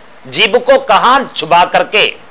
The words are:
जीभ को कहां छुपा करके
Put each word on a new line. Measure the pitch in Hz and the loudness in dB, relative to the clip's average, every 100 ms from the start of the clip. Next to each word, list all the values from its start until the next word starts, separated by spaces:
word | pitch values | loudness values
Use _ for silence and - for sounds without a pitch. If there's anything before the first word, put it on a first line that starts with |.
| - - 131 | -20 -20 -10
जीभ | 143 202 240 | -4 0 0
को | 247 262 | 2 0
कहां | 262 185 214 269 254 | 2 0 2 0 -2
छुपा | - 160 170 175 | -10 0 2 2
करके | - 180 202 131 - - | 0 -2 -2 -2 -4 -20